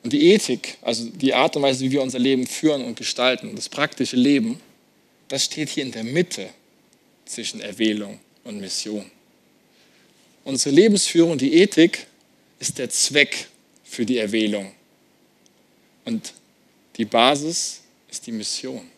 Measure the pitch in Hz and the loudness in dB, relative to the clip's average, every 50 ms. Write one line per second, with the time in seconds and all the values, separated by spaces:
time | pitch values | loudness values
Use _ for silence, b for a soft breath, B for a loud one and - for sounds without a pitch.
0 | - 117 147 147 151 175 208 214 - - 123 - - - - _ - - 117 110 | -4 0 2 6 6 6 6 6 4 -2 -4 -4 -6 -12 -14 _ -6 -6 -6 -4
1 | 117 117 - - 131 131 117 123 139 165 - 147 139 139 131 127 131 131 135 143 | -8 -10 -8 -2 0 2 4 4 2 2 2 0 0 0 0 0 -2 -2 0 0
2 | 131 131 127 127 123 135 135 127 127 - - - - 156 147 135 123 123 113 - | -2 -2 -2 0 2 2 2 2 0 -4 -6 0 2 2 2 2 -4 -8 -10 -8
3 | - - - - 123 127 127 117 - 107 104 113 - - - 139 147 151 - - | -8 -8 -2 0 2 0 0 0 -6 -12 -12 -12 -12 -10 -4 -4 -4 -4 -2 -4
4 | 131 - - 127 123 143 143 135 110 113 120 - - _ _ _ _ _ _ _ | -4 0 2 4 4 4 4 4 2 -2 -4 -8 -12 _ _ _ _ _ _ _
5 | _ _ _ _ _ _ 131 139 - - - 156 156 147 - 156 135 127 117 113 | _ _ _ _ _ _ -4 -4 -4 -4 -4 -6 -8 -6 -6 -6 -6 -6 -8 -8
6 | 110 117 135 170 180 175 - - 95 - - _ _ _ _ _ _ _ _ _ | -8 -2 0 0 0 0 -4 -10 -10 -14 -16 _ _ _ _ _ _ _ _ _
7 | _ _ _ _ _ - - - 110 - - 110 110 104 101 113 113 110 104 104 | _ _ _ _ _ -14 -12 -10 -10 -10 -10 -10 -12 -12 -4 -2 0 0 0 -2
8 | 101 101 104 - _ _ _ _ _ 123 104 101 98 92 - - - 107 107 104 | -6 -10 -14 -18 _ _ _ _ _ -16 -14 -12 -10 -8 -8 -8 -8 -6 -8 -10
9 | 95 - _ _ _ _ _ _ _ _ _ _ _ b b b b b b b | -10 -14 _ _ _ _ _ _ _ _ _ _ _ b b b b b b b
10 | b b b _ _ _ _ _ _ 135 135 123 - 143 139 156 208 226 202 190 | b b b _ _ _ _ _ _ -6 -4 -2 -2 4 6 8 8 8 6 4
11 | - - - 170 165 170 165 135 131 139 156 165 156 143 - 151 165 - - - | 2 2 4 4 4 4 2 0 0 4 6 6 4 6 6 4 4 4 4 -6
12 | - _ _ _ _ _ _ _ _ _ _ _ 127 - - - 127 113 - - | -12 _ _ _ _ _ _ _ _ _ _ _ -8 -8 -6 -6 -8 -4 -2 -2
13 | - - 131 147 143 - - - - - _ _ _ _ _ _ _ - - - | -2 2 2 2 2 2 0 -10 -10 -12 _ _ _ _ _ _ _ -16 -6 -4
14 | 117 110 127 117 110 101 107 110 110 104 104 104 98 98 - _ _ _ _ _ | -2 0 0 0 0 0 0 0 0 0 -2 -4 -8 -10 -16 _ _ _ _ _
15 | _ _ _ _ _ _ _ _ _ _ _ _ _ _ _ _ _ _ _ _ | _ _ _ _ _ _ _ _ _ _ _ _ _ _ _ _ _ _ _ _
16 | _ 117 117 110 - - - _ _ _ _ _ _ _ _ _ _ _ _ - | _ -6 -6 -6 -6 -10 -18 _ _ _ _ _ _ _ _ _ _ _ _ -8
17 | 117 107 - 117 120 131 147 139 147 160 170 - - - - - _ _ _ _ | -6 0 4 4 6 4 4 2 -2 -6 -4 -4 -6 -6 -10 -14 _ _ _ _
18 | _ _ - - - 120 113 110 101 - - - - 127 131 110 - - _ | _ _ -16 -14 -12 -10 -10 -8 -8 -8 -8 -8 -8 -10 -10 -12 -14 -18 _